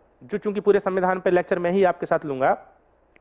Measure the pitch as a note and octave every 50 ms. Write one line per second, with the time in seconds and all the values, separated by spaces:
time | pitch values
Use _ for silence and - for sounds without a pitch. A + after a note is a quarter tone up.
0 | - _ _ _ C3 B2 G#3 G#3 - G#3 G3 G#3 - G3+ G3 G3+ G3 G3 F#3 F#3+
1 | F3+ F#3 F#3 F#3 F#3 G3 F3+ F3+ F3 - G3 F3+ F3 F3 F3+ G3 F#3+ F3 E3+ -
2 | E3+ - E3+ D#3 - D3+ C3+ C3 C3 E3 G#3 - - - _ _ _ _ _ _
3 | _ _ _ _